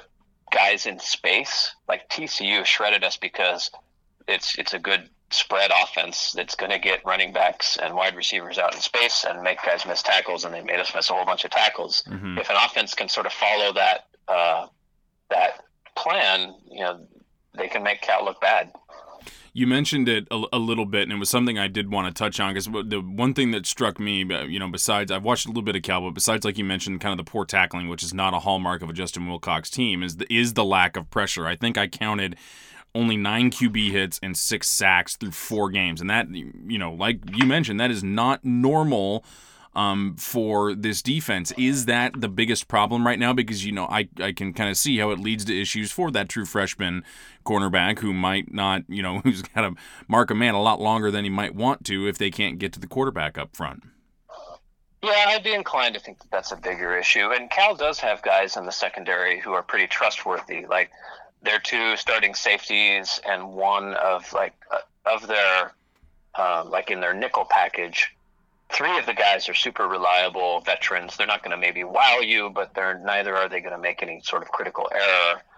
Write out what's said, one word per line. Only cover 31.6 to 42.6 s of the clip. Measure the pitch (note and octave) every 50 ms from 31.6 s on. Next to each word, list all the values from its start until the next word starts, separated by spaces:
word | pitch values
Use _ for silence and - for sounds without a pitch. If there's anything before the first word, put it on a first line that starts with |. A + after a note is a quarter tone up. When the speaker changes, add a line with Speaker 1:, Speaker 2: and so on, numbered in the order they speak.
| - A#2 -
Speaker 2:
I | G#2 G2+
counted | F2 - - A2 G#2+ G#2 G2+ F#2+ F#2 F2 - - - - - - - - - - _ -
only | A#2 A#2 A2+ A2
nine | G#2 G2+ G2+ G#2+ A#2 B2 B2
Q | - - B2+ A2+
B | G#2 A2 G#2+ G2+
hits | G2 G2 F#2+ F2+ - -
and | - F#2+ F2
six | - - - A2+ G#2 - -
sacks | - - G2+ F#2+ F#2 F2 E2+ - -
through | - A2 G2
four | D#2+ - - - A2+ G#2+ G2+ F#2+
games. | F#2+ G2 F#2 F2 E2 D#2+
And | F2 G2
that, | G#2+ A#2 A2+ -
you | F2+ E2+ C#2 - - - - G2 A#2
know, | G#2 F2+ E2
like | E2 E2+ G2 A2+ A#2 - - - G3
you | G#3+ C3+
mentioned, | C3 C#3 E3 D#3 A2 G2+ G#2
that | A#2+ B2
is | A#2 G2+ G2
not | F#2+ G2+ A2+ A#2+ C3 C#3 - -
normal, | B2+ B2 B2 B2+ C3+ D3+ D#3 D#3 D3+ B2+ G2+ F#2+ G2 G#2 A#2 - - - - - - - - - - -
um, | - G#2 G2+ G2 G2+ G2 G2 E2
for | D#2+ - - - A#2+ A2 G#2+ G#2+ G#2 G2+ G#2 F#2+
this | G#2 G#2 G#2+ G2+ -
defense. | - B2 C#3+ D#3+ D#3 - G2+ F#2 E2+ - -
Is | B2+ B2+ C3 C#3 C3+ A#2+
that | A#2+ A#2+ A#2+ B2 B2 - C3
the | A2+ G#2
biggest | F#2 G#2 A2+ A#2 A2 -